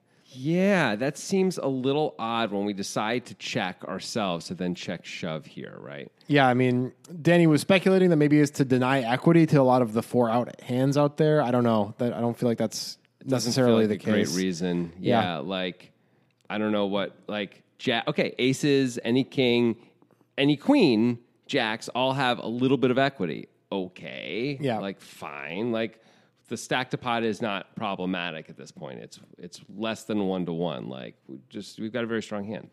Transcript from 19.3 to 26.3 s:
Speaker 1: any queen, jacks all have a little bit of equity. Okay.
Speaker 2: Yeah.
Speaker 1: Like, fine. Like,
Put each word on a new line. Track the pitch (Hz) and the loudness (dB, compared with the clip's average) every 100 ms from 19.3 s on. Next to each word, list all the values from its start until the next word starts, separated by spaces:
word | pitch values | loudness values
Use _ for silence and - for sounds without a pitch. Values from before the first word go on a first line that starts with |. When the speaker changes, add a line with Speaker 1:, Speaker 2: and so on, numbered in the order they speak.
| - 127 120 120 110 - _ _ _ _ - | 0 2 4 2 0 -8 _ _ _ _ 0
Speaker 1:
any | 143 147 | 2 2
queen, | - 294 170 107 120 117 _ _ - | 4 6 6 6 2 0 _ _ -6
jacks | 139 113 113 - | -2 -2 -4 -6
all | 120 131 | -2 0
have | 135 127 120 | 0 0 0
a | 104 | -4
little | 120 127 131 | -2 2 4
bit | 127 | 2
of | 123 | 2
equity. | 135 - 87 58 - _ _ | 0 -2 -6 -6 -12 _ _
Okay. | 98 92 - 76 65 55 95 139 135 | -6 -6 -10 -14 -12 -8 -6 -6 -4
Speaker 2:
Yeah. | 139 110 | -4 -2
Speaker 1:
Like, | 98 95 | -4 -8
fine. | - - 80 71 71 90 120 | -16 -16 -14 -12 -10 -6 -4
Like, | 113 113 - _ _ _ | -2 -4 -8 _ _ _